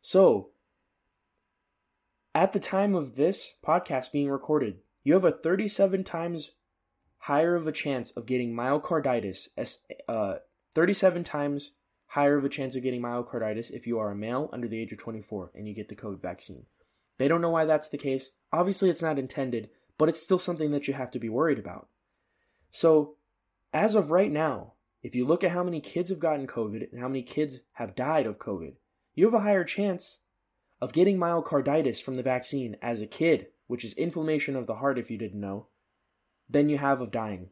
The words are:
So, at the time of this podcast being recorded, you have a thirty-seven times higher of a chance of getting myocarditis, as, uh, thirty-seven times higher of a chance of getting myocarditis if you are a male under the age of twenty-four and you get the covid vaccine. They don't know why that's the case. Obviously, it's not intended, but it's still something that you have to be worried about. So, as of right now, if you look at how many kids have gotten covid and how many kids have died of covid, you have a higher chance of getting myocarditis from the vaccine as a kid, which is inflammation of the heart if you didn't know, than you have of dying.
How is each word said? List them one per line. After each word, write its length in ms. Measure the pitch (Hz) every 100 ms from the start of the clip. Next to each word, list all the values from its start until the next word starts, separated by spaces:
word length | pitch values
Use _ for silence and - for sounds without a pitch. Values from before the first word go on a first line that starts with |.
So, 480 | - 185 185 104 - _ _ _ _ _ _ _ _ _ _ _ _ _ _ _ _ _ _
at 180 | 156 190
the 80 | 196
time 340 | - 190 208
of 220 | 185 135 120
this 380 | 156 196 - _ -
podcast 460 | 170 175 135 -
being 180 | 147 143
recorded, 500 | 135 - 151 117 95 _ _ 139
you 80 |
have 100 | 180
a 80 | 180
thirty-seven 720 | - 160 190 214 - 196 190
times 480 | 190 165 170 170 - _ _ _ _ _ _ _
higher 360 | - 147 170 175
of 100 | 156
a 60 |
chance 400 | 147 147 131 117
of 160 | - 113
getting 260 | 127 120
myocarditis, 920 | 117 123 147 - 160 135 120 101 95 - -
as, 220 | 120 - _ - -
uh, 280 | 110 101 87 _ _ _ 151
thirty-seven 480 | 175 196 190 175
times 480 | 170 147 143 143 - _ _ _ _
higher 280 | 143 143 143
of 80 | 139
a 40 |
chance 260 | - 131 127
of 80 |
getting 180 | 127 123
myocarditis 720 | 120 120 120 123 110 107 113
if 160 | 120 117
you 100 | 113
are 140 | 104
a 40 | 101
male 340 | 107 127 151
under 140 | 127 120
the 120 | 110
age 120 | 113
of 80 | 107
twenty-four 520 | - 110 107 104 87 -
and 120 | 107
you 60 |
get 160 | 104 101
the 60 | 101
covid 260 | 107 95
vaccine. 440 | 85 87 - 76 - _ _ _ _ -
They 100 | 139
don't 140 | 170
know 80 | 170
why 160 | 165 156
that's 240 | 151 -
the 80 | 143
case. 360 | 143 135 - _ _
Obviously, 380 | 160 180 190 190
it's 100 | 165
not 160 | 160 143
intended, 540 | 131 - 131 120 104 _ _ -
but 120 | 160
it's 120 | 165
still 160 | - 185
something 320 | - 165 151
that 180 | 147 143
you 60 |
have 160 | 131 123
to 80 | 120
be 100 | 110
worried 280 | 117 160 139
about. 300 | 101 85 - _ _ _ _ _ _ _ _
So, 460 | - 165 156 147 - _ _ _ _ _
as 220 | 156 214 208
of 160 | 147
right 200 | 175 202
now, 420 | 147 160 110 - _ _ _
if 140 | - 123
you 100 | 127
look 180 | 175
at 80 | 185
how 120 | 175
many 180 | 180 165
kids 280 | - 170 180
have 100 | 175
gotten 260 | 160 147 135
covid 460 | - 110 107 -
and 100 | 120
how 60 | 127
many 160 | 135
kids 380 | 127 - 151 131 _
have 220 | - 110 98
died 320 | 131 160 117
of 100 | 101
covid, 360 | - 95 78 - _ _ _ -
you 100 | 208
have 80 |
a 60 | 226
higher 240 | 208 196
chance 560 | 170 - 202 175 - - _ _ _ _ _ _
of 140 | -
getting 240 | 160 190 185
myocarditis 840 | 170 170 165 147 135 156 139 110
from 140 | - 127
the 80 |
vaccine 540 | 127 127 - 139 120 104
as 200 | 120 117
a 60 | 107
kid, 400 | - 165 151 - _ _
which 160 | 123
is 100 | 113
inflammation 640 | - 170 165 156 156 143 131
of 120 | 117
the 80 | 107
heart 240 | 139 127
if 100 | 113
you 80 | 110
didn't 220 | 107 101
know, 280 | 101 98 - _ _ _ _ _ _ _ _
than 200 | 143 147
you 80 | 143
have 240 | 139 135
of 100 | 117
dying. 360 | 113 107 95 90